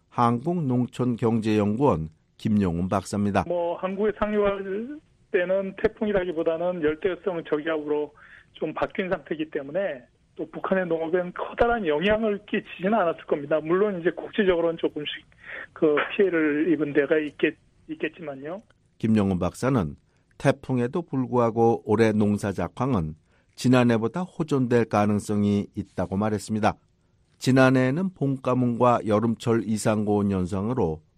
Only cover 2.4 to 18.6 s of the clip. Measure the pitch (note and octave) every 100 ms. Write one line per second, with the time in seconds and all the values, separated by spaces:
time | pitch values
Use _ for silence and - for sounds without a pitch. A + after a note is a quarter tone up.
2.4 | A2 G#2 F#2 E2+ F#2 G2+ - G2+ G2+ G2
3.4 | - F3 E3+ E3+ F#3 F#3+ G#3+ - G#3+ G#3
4.4 | G3+ G3 G3 G3+ B3 D4+ - _ _ F#3+
5.4 | F3 F#3+ G3 F#3+ G#3+ - G#3+ G3 F3+ D#3+
6.4 | E3 E3 F3+ F3+ D3+ D#3 F#3+ F3 G3 E3+
7.4 | D3+ D3+ D#3+ D#3 D3+ D3+ D3 - - -
8.4 | _ - D#3 - C#3 - F#3 F3+ - D#3
9.4 | D#3 D3+ C#3 F3 F#3+ C3 - _ _ -
10.4 | D3+ - - F#3+ F3 D#3+ D#3+ F3+ F3 -
11.4 | - - A#3 A#3 E3 D3 G3+ G#3+ A3+ G3+
12.4 | - G#3 - - F#3 A3 E3+ D#3 - D#3
13.4 | C#3+ D#3 D#3 F#3 G#3+ F3+ E3 - - -
14.4 | F#3 E3+ E3 E3 D3+ D3+ C#3+ - - _
15.4 | - - - - D#3+ D3 - - F#3+ E3
16.4 | D3+ D3 F3 D3 C#3+ C#3+ C#3 D#3 D3 -
17.4 | D#3 - _ _ - D#3 D#3+ - D3 C3+
18.4 | D3 G3